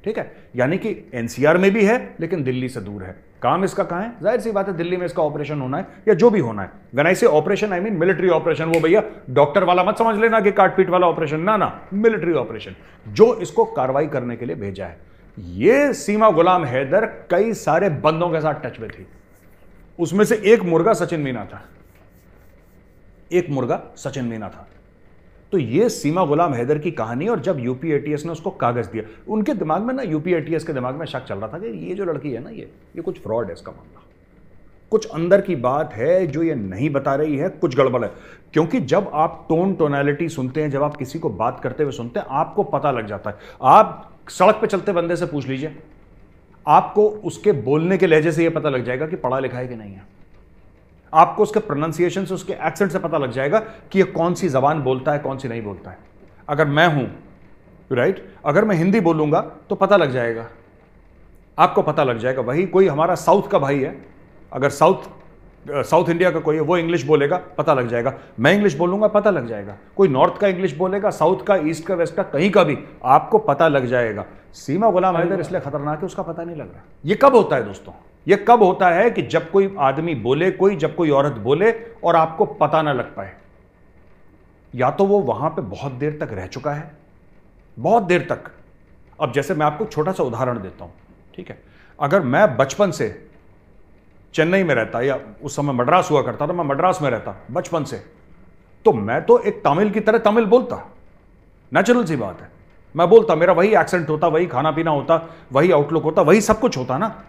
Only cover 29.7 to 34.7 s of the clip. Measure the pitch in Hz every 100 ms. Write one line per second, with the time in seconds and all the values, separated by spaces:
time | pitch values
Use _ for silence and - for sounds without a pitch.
29.7 | 165 233 262 220 156 170 170 143 160 160
30.7 | 135 123 143 160 131 - 101 107 156 226
31.7 | 202 170 185 185 147 143 117 147 - -
32.7 | - _ - 165 - - 113 98 82 -
33.7 | - - - _ _ _ _ - - -